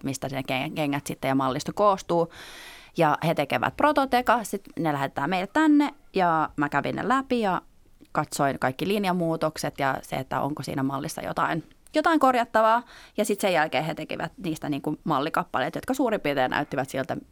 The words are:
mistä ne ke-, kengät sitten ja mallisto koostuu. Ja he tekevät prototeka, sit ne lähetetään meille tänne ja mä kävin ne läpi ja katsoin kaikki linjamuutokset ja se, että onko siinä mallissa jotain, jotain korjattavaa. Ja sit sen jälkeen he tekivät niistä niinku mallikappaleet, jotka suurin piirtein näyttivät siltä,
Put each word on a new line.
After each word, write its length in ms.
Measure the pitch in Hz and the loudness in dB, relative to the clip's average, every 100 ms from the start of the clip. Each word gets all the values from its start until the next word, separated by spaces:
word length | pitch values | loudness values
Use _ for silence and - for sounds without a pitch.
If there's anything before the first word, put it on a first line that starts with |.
mistä 240 | 139 135 131 | -4 -6 -6
ne 100 | 135 | -6
ke-, 300 | 135 131 147 165 | -4 -4 -4 -4
kengät 320 | 147 143 - | -2 -2 -6
sitten 220 | 151 139 | -6 0
ja 60 | 135 | 0
mallisto 360 | 135 131 - - | 0 -2 -4 2
koostuu. 580 | 208 190 - 170 165 - - - - - - - | 2 2 0 0 0 -4 -18 -18 -18 -20 -10 0
Ja 200 | 156 147 160 | 2 2 0
he 80 | 160 | 0
tekevät 420 | 147 127 - - | 0 2 0 2
prototeka, 640 | 294 294 269 247 247 226 | 2 4 2 2 4 2
sit 180 | 202 202 - - | 0 -8 -10 -4
ne 140 | 160 | -2
lähetetään 360 | 143 139 - 139 | 0 -2 -2 -2
meille 200 | 185 190 | -2 0
tänne 400 | 302 311 294 294 - - 196 | 2 6 6 4 -2 -6 2
ja 340 | 175 160 151 - | 4 4 2 0
mä 140 | 147 | 0
kävin 260 | 143 135 127 | 0 -2 -2
ne 120 | 190 | 0
läpi 340 | 262 269 247 | 0 0 0
ja 200 | 208 180 - - - - - - | 0 -2 -6 -20 -20 -20 -8 -4
katsoin 420 | 151 - 139 - | -4 0 0 2
kaikki 280 | 127 131 160 | -2 -2 -2
linjamuutokset 920 | 208 196 180 165 160 156 - 147 - | 0 0 0 0 0 -2 -2 -6 -2
ja 180 | 139 135 | -2 -2
se, 140 | - 147 | -4 -8
että 260 | 131 139 | -4 -2
onko 220 | 139 151 | -2 -4
siinä 200 | 135 147 | -6 -4
mallissa 380 | 135 135 156 - | -2 -2 -6 -8
jotain, 420 | - 151 147 147 - - - 311 | -6 -2 -2 -2 -6 -18 -6 0
jotain 240 | 320 311 | 2 4
korjattavaa. 640 | 262 247 233 220 220 233 247 - - - | 4 2 2 4 4 4 0 -18 -14 -4
Ja 80 | 208 | -2
sit 140 | 202 | 0
sen 140 | 208 | 2
jälkeen 300 | 170 156 131 | 2 2 0
he 120 | 156 156 | -2 -4
tekivät 360 | 156 - 160 - | -6 -6 -8 -6
niistä 320 | 180 156 143 | -6 -6 -4
niinku 280 | 139 151 151 | -4 -4 -4
mallikappaleet, 720 | - 143 151 - 180 - 135 165 | 0 0 0 -2 -2 -2 -2 -4
jotka 180 | - | -4
suurin 280 | 262 247 208 | 0 0 0
piirtein 300 | 147 139 127 | 0 0 0
näyttivät 380 | - 147 143 131 | 0 -2 -4 -4
siltä, 280 | - 131 123 - | -4 -4 -6 -10